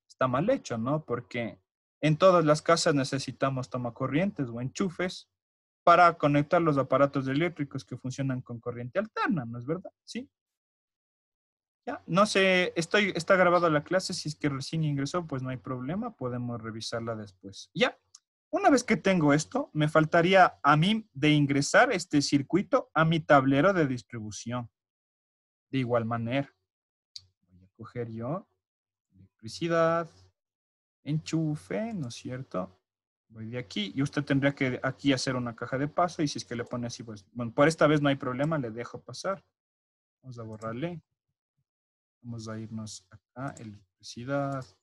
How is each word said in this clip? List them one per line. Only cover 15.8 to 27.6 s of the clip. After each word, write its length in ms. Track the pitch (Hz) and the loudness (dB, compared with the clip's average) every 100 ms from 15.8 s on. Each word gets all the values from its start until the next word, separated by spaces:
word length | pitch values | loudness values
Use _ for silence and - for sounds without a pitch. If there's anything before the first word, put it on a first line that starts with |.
| 127 190 240 - | -6 -6 -8 -8
podemos 440 | 127 123 123 120 | -8 -6 -6 -8
revisarla 540 | 110 110 - 117 117 110 | -10 -10 -8 -8 -6 -8
después. 560 | 104 _ 98 - - | -10 _ -20 -18 -10
Ya, 240 | 165 254 - _ - _ _ - | -2 -2 -2 _ -20 _ _ -8
una 200 | 320 392 | 2 4
vez 140 | 262 | 4
que 140 | - 196 | 2 0
tengo 340 | 196 185 147 | 2 2 4
esto, 380 | 147 - - 285 | 4 2 -6 -4
me 160 | 151 151 | -2 2
faltaría 720 | 160 156 175 170 190 175 - | 2 4 4 6 6 6 4
a 140 | 139 151 | 4 4
mí 320 | 180 220 - | 4 0 -4
de 160 | 139 151 | 0 4
ingresar 640 | 151 143 139 139 190 233 | 4 4 2 4 4 4
este 280 | 185 - 147 | 2 0 0
circuito 720 | 139 143 135 175 - 254 - | 2 0 2 -2 2 -2 0
a 120 | - 160 | 0 2
mi 160 | 170 | 2
tablero 500 | - 143 135 139 180 | 6 6 6 4 4
de 160 | 190 143 | 4 0
distribución. 800 | 123 - 120 107 104 117 123 120 _ _ _ _ _ _ _ _ _ - | -2 -8 -12 -10 -12 -8 -8 -8 _ _ _ _ _ _ _ _ _ -6
De 60 | 135 | -4
igual 260 | 120 120 | 0 0
manera, 500 | 113 117 117 135 139 _ _ _ _ _ _ - _ _ _ | 0 -4 -2 -2 -4 _ _ _ _ _ _ -20 _ _ _
voy 160 | 90 | _